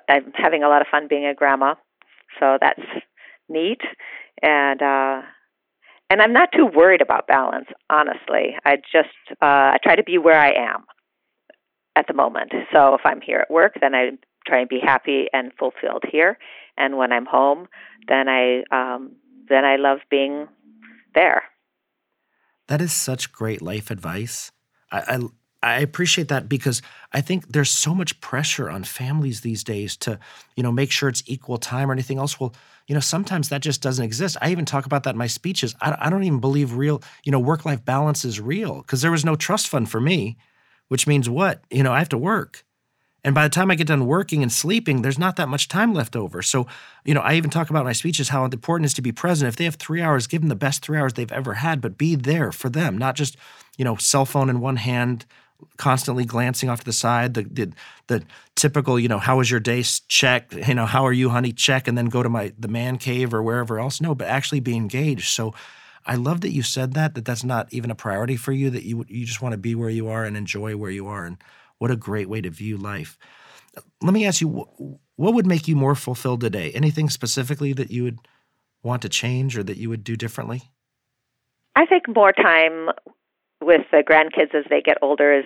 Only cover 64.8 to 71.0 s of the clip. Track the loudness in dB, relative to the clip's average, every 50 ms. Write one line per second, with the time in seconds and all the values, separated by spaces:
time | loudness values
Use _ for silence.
64.8 | -4 -4 -4 -2 -2 -2 -2 -4 -4 -4 -4 -4 -4 -6 -8 -12 -20 -20 -20 -20
65.8 | -20 -20 -20 -14 -8 -6 -4 -2 -2 -2 -2 -2 -4 -4 -4 -2 -4 -4 -4 -4
66.8 | -6 -4 -2 -2 -2 -2 -4 -6 -8 -6 -6 -6 -4 -4 -4 -4 -4 -6 -10 -8
67.8 | -8 -8 -8 -8 -8 -6 -4 -4 -4 -4 -4 -6 -4 -4 -4 -2 -2 -2 -4 -6
68.8 | -8 -8 -8 -8 -8 -10 -10 -10 -8 -8 -8 -8 -6 -6 -6 -6 -4 -4 -4 -4
69.8 | -4 -4 -4 -4 -4 -4 -4 -6 -6 -6 -6 -8 -8 -8 -8 -8 -8 -8 -8 -8
70.8 | -8 -8 -8 -10